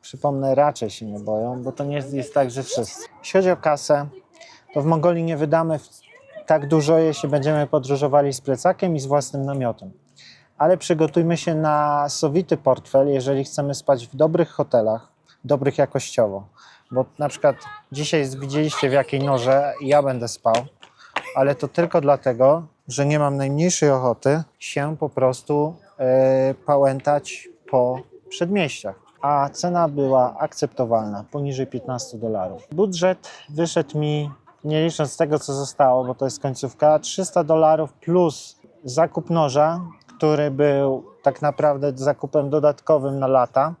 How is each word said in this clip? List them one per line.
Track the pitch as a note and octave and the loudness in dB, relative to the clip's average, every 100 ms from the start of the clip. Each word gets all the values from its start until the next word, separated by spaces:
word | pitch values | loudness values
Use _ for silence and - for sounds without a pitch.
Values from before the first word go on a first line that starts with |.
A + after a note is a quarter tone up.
Przypomnę, | - C3+ D3 C#3 C3+ C3 | -18 -4 -4 -2 0 4
raczej | D3 C3+ A2 | 2 0 -8
się | - A2 | -8 -12
nie | G#2 | -10
boją, | G#2 G#2+ A#2 B2+ | -4 -4 -4 -6
bo | B2 | -10
to | C3 | -8
nie | C#3+ D3 C3+ | -6 -6 -6
jest | C#3 A#2+ | -8 -2
tak, | D3 C3 | 0 0
że | A#2+ | -4
wszyscy. | C3 - A2 - - - | -6 -6 -6 -10 -18 -18
Jeśli | - F#3+ | -2 2
chodzi | F#3 | 2
o | F3 | 2
kasę, | D#3+ D3 - C#3+ C#3+ - _ _ - - _ | 0 -2 0 0 0 -12 _ _ -20 -20 _
to | D3 | -2
w | D3 | 0
Mongolii | D#3+ E3+ E3+ | 2 2 0
nie | E3 D#3 | -2 -2
wydamy | D3+ D#3+ E3 D3+ | 0 0 0 -4
w-, | - - _ - _ - - | -6 -20 _ -20 _ -20 0
tak | D#3 C#3+ | 0 4
dużo, | D#3 D3 D#3+ | 2 4 4
jeśli | D#3+ D3+ C#3+ | 4 0 -2
będziemy | D3 C#3 D3+ C#3+ | 0 0 0 0
podróżowali | D3+ B2+ C#3 C#3+ C#3 C#3+ | -2 0 -2 2 2 2
z | C3 | -2
plecakiem | - B2+ F3+ F#3+ F#3 D#3+ | -4 0 0 0 -2 -2
i | |
z | C3+ | 0
własnym | D3 C3+ C#3 C3+ | -2 -2 -6 -6
namiotem. | C#3 B2 A2 F#2+ - _ _ - - _ _ | -4 -4 -6 -12 -20 _ _ -20 -20 _ _
Ale | D#3 F3+ | 2 2
przygotujmy | - E3 D#3 E3+ E3 E3+ | 2 2 2 2 2 0
się | - D#3 | 0 0
na | D#3 D3 D3 D3 C#3+ | 2 2 2 0 -2
sowity | - D#3 D3+ F#3 D#3 | -2 0 0 0 0
portfel, | - B2+ - C3+ C#3+ | 2 0 2 2 4
jeżeli | C#3 B2+ C#3 | 2 0 -2
chcemy | C3+ - C#3+ C#3 | -2 -4 -4 -4
spać | - C3+ A#2 | 0 0 -2
w | C3+ | 0
dobrych | D#3 E3+ D#3+ | 2 2 0
hotelach, | - - A#2+ A2 A2 - _ _ _ | -2 0 2 2 -2 -6 _ _ _
dobrych | B2+ C#3 C3+ C3+ | -2 0 0 0
jakościowo. | C#3 C3+ - - G#2+ G2 G2+ _ - - _ | 0 0 -4 0 0 -2 -12 _ -20 -20 _
Bo | B2 C3 - | -4 -4 -4
na | D3 | -6
przykład | - D3 C3+ - - _ | 0 -2 -2 -10 -18 _
dzisiaj | C#3 D3 D#3+ C#3 | -8 -2 -2 -2
z-, | C3+ | -6
widzieliście, | C#3 C#3+ D3+ - C#3 | -6 -2 -2 -2 0
w | |
jakiej | C#3 C3 C#3 | 0 0 -2
norze | C#3+ C3+ B2 C3+ C#3+ B2+ | 0 0 2 2 0 -4
ja | C3+ D3 | 0 2
będę | C#3 B2+ A#2 | 2 -4 -6
spał, | - A#2 A2+ C3+ _ - _ - - - - | -2 0 0 -2 _ -20 _ -12 -12 -6 0
ale | C#3 C#3+ | 0 0
to | C#3 | -4
tylko | - E3+ F3 | -2 0 2
dlatego, | C#3+ C#3 C3+ A#2+ C3 D#3+ D#3+ _ - | 2 2 0 2 4 4 -2 _ -12
że | C3 C#3+ | -2 0
nie | D3+ | 2
mam | C#3+ C#3 | 0 0
najmniejszej | C3+ C#3+ F3 F3 D3 | -2 0 0 2 2
ochoty | C3+ B2+ A2+ C3+ D3+ D#3+ _ | 4 2 0 0 0 -2 _
się | - - D3 D#3 | -8 -6 -4 -4
po | D3+ | -6
prostu, | - C3 B2+ - D3 D3+ E3+ _ - | 0 0 0 -2 0 0 -4 _ -4
e, | C3 C3 C3 C3 C3+ | 0 4 4 2 0
pałętać | C3+ - C#3+ C#3 C3+ D3 D3 - - - - - | -2 0 2 2 2 0 -2 -2 -16 -18 -20 -2
po | C3 B2 C3 B2+ - - | 0 0 -2 -10 -20 -18
przedmieściach. | - F3 G3+ D3+ - G#2 F#2+ _ _ | -6 -2 0 -2 -4 -12 -14 _ _
A | C#3+ D3 C#3 | 0 0 0
cena | C#3 F3+ F3 E3 | -2 -2 0 0
była | C#3+ C3+ C3 B2 - | 0 2 4 2 0
akceptowalna, | D3+ - D3 - A#2+ A2+ G#2+ G#2 A2 | -8 -4 -6 -4 0 0 -2 -8 -10
poniżej | D3 C#3+ C3 C3 | -6 -6 -4 -6
piętnastu | B2+ B2+ B2 - A2+ | -6 -8 -10 -10 -8
dolarów. | A2+ G#2+ F#2 F#2+ - | -6 -4 -6 -10 -12
Budżet | D3+ G3+ F3+ F3+ F#3 - - - | -2 -2 0 0 -2 -10 -20 -14
wyszedł | D3 E3 E3+ D3+ D3+ | -4 -2 -2 -2 -2
mi, | D3+ D3+ D3 C#3 _ _ | -2 -2 -6 -12 _ _
nie | D3 D#3 E3 | -4 0 -2
licząc | D#3+ C#3+ - | -2 -6 -4
tego, | D#3+ D3+ | -2 -2
co | - | -2
zostało, | C#3 C#3 - C3+ B2+ B2+ | -6 -6 2 2 4 0
bo | B2+ | -4
to | C3+ | -6
jest | - | -4
końcówka, | C#3+ B2+ C3+ - D3+ D3+ | -8 -6 -10 0 2 2
trzysta | - - F#3 F3+ | 0 -6 -2 -2
dolarów | D3+ D#3+ D#3 D#3 B2+ | 2 4 4 4 0
plus | _ - F3+ E3+ C3 - - _ _ | _ 0 2 2 0 -16 -20 _ _
zakup | C3+ B2+ D#3+ - D#3+ | -6 0 0 0 -2
noża, | E3 D3+ C#3+ D3+ E3+ F3 - _ - | 0 2 2 2 0 -10 -16 _ -2
który | D#3 D3+ D3 | 0 2 0
był | C3+ D3 C#3 C#3 C3 - _ | 2 2 2 0 -2 -6 _
tak | - - | -2 0
naprawdę | D3+ C#3 D3+ C#3+ C#3+ C3 | -4 0 0 2 -2 -2
zakupem | C3+ C3+ C#3 D3+ C#3+ | -2 -2 -2 -2 0
dodatkowym | D3+ D3 C#3+ - D#3 C3+ C#3 | 2 2 0 0 0 2 -2
na | C3+ | 2
lata. | C3 B2 C3 D3 F3 | 2 2 0 -2 -4